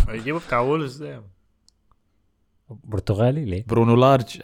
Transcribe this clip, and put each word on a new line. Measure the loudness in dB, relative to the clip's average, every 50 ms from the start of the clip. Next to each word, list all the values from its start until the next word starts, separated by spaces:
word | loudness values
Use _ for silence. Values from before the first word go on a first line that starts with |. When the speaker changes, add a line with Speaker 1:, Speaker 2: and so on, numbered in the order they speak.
| 2 2
Speaker 1:
يجيبوا | 0 -4 -6 -6 -6 -6 -4
بتاع | -2 -2 0
وولز | 0 0 0 -2 -2 -6 -8 -12 -14
ده. | -14 -14 -16 -18 -20 _ _ _ _ _ _ _ _ _ _ _ _ _ _ _ _ _ _ _ _ _ _ _ _ _ _ _ -20
Speaker 2:
برتغالي | -20 -20 -12 -8 -6 -4 -2 0 0 2 2 2 0 0 -4
ليه؟ | -4 -6 -6 -4
Speaker 3:
برونو | 0 2 2 4 4 6
لارج. | 6 6 6 4 4 0 -4 -10 -12